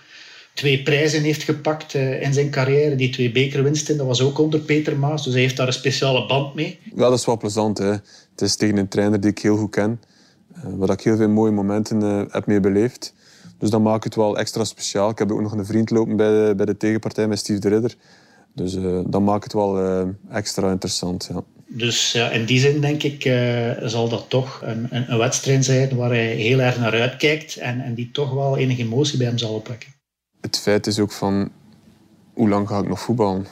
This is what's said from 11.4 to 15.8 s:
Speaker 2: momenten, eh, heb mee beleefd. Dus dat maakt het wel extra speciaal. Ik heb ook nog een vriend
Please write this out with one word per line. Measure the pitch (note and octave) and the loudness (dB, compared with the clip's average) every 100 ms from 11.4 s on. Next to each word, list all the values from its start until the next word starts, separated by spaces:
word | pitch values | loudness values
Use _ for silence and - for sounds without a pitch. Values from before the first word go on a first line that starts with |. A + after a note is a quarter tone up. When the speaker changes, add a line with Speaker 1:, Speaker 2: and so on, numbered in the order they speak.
| A2 | 4
Speaker 2:
momenten, | G#2 G2 G#2 G#2+ A2 | 2 0 -2 0 0
eh, | G#2 G2+ G2+ | 0 0 -2
heb | G2+ G#2+ | -4 0
mee | G#2 | 2
beleefd. | G2 G2 B2 - - - _ - - - | 4 4 2 -2 -14 -18 _ -20 -20 -4
Dus | G#2+ | 0
dat | A2 | 2
maakt | G#2+ A2 | 2 2
het | A2 | -2
wel | A2+ G#2+ G2+ | 0 0 0
extra | G#2+ A2+ | -4 -4
speciaal. | G#2 - - G#2 G#2 | -6 -6 -4 0 0
Ik | A2 | 0
heb | G2+ | -2
ook | G#2+ | 0
nog | G#2+ | -2
een | G#2+ G2 | -4 -2
vriend | A2 | 0